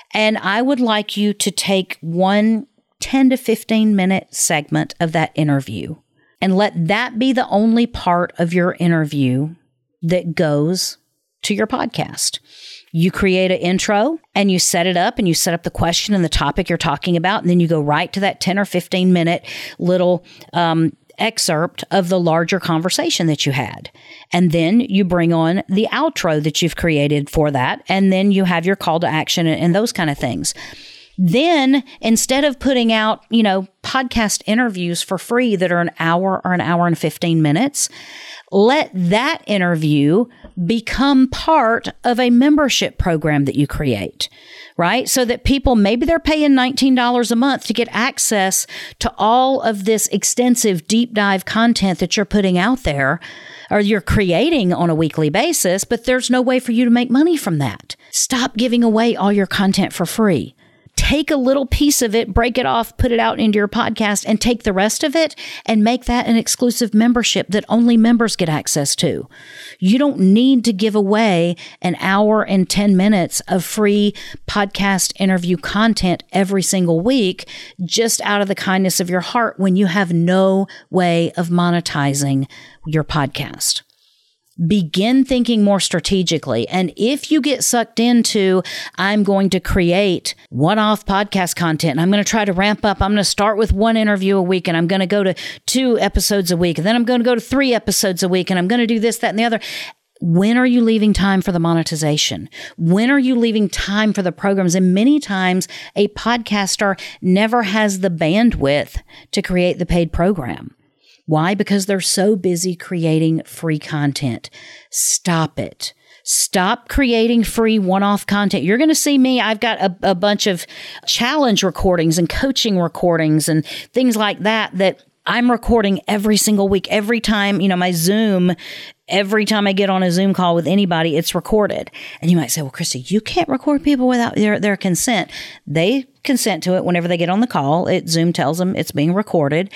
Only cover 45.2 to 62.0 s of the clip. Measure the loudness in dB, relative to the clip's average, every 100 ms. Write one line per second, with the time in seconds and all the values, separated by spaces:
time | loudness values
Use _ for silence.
45.2 | 0 0 0 2 2 4 4 2 0 0
46.2 | 0 2 4 4 2 2 2 2 2 0
47.2 | 0 2 0 0 -4 -4 -2 -2 -4 -2
48.2 | -2 0 0 -2 -6 -12 -16 -8 -6 -2
49.2 | 2 4 2 0 -2 -2 0 0 0 -2
50.2 | -2 0 2 2 2 0 0 0 0 0
51.2 | 0 0 -2 0 2 2 0 0 -2 -2
52.2 | 0 0 2 2 2 0 -2 0 0 -2
53.2 | -6 -20 -20 -16 -2 0 2 0 0 0
54.2 | 2 2 2 2 0 0 0 2 0 0
55.2 | 0 0 0 0 0 -2 -2 -4 -2 -2
56.2 | 0 0 2 0 0 0 2 2 2 2
57.2 | 2 2 -2 -2 -2 -6 -14 -18 -10 -6
58.2 | -4 -2 -2 -2 0 2 2 2 2 2
59.2 | 0 2 0 0 0 2 0 -2 -4 0
60.2 | 2 2 -2 -14 _ _ -8 -2 0 0
61.2 | 0 0 2 2 0 0 2 2